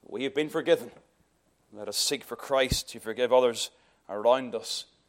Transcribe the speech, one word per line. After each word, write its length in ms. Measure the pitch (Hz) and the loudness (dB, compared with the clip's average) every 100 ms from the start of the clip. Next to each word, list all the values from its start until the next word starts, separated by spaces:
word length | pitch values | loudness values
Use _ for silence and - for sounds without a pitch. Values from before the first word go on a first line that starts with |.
We 200 | - 104 | -12 -6
have 100 | 135 | -4
been 160 | 139 156 | -2 -2
forgiven. 420 | 156 147 165 - - _ _ _ _ _ _ _ | -2 2 2 2 -18 _ _ _ _ _ _ _
Let 160 | 104 104 | -14 -8
us 100 | 104 | -2
seek 260 | - 139 | -2 -2
for 120 | - 117 | -6 -14
Christ 540 | - 135 131 - - | -2 2 2 0 -4
to 100 | 117 | -12
forgive 320 | 110 110 123 | -10 -2 4
others 380 | 127 127 110 - _ _ _ _ | 6 6 2 -6 _ _ _ _
around 460 | 101 110 127 127 113 | 0 4 4 2 -8
us 300 | - - - _ | -6 -10 -10 _